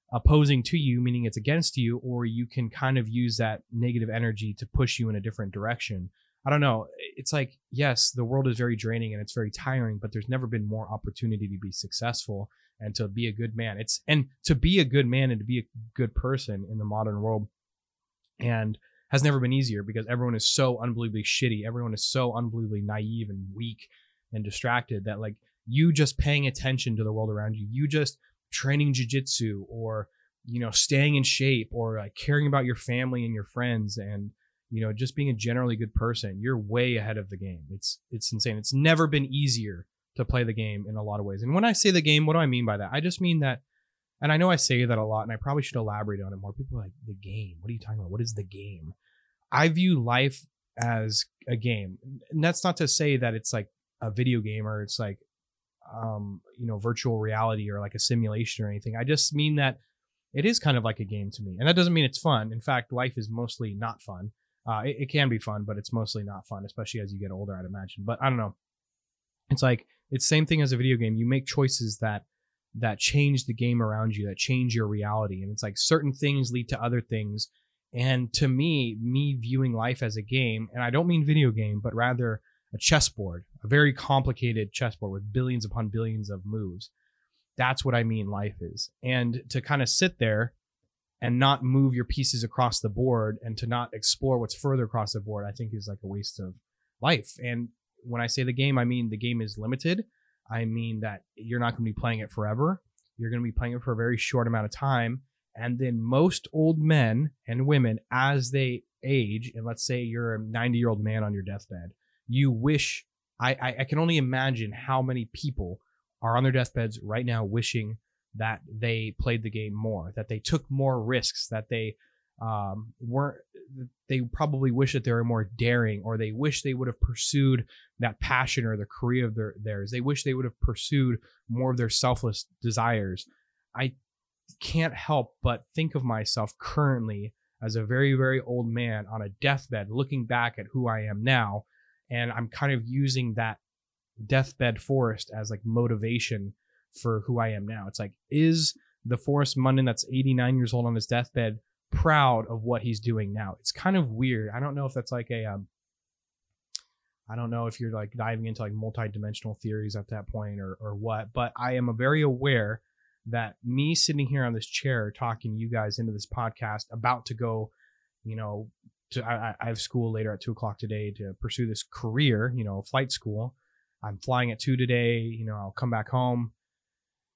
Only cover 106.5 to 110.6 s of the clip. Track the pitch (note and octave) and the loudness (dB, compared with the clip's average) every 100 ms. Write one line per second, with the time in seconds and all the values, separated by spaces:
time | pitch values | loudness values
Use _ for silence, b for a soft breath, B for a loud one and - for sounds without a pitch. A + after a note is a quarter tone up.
106.5 | D#3 D#3 D#3+ D#3 D#3 A2+ A#2 D3+ - - | 2 4 4 6 6 6 4 0 -4 -6
107.5 | A#2 C#3 C#3+ A#2 A2+ - B2+ C3+ C#3+ B2 | 0 4 4 4 2 -2 0 2 2 0
108.5 | C3+ C3 B2 - _ C3 C3+ G#2 A2 A#2+ | 0 0 -2 -8 _ 0 2 2 -2 -6
109.5 | A#2 A2+ A2+ - B2 A#2 A#2 A#2 A2 A2 | -8 -8 -6 -4 -2 -2 -2 -2 -4 -4
110.5 | A2+ | 0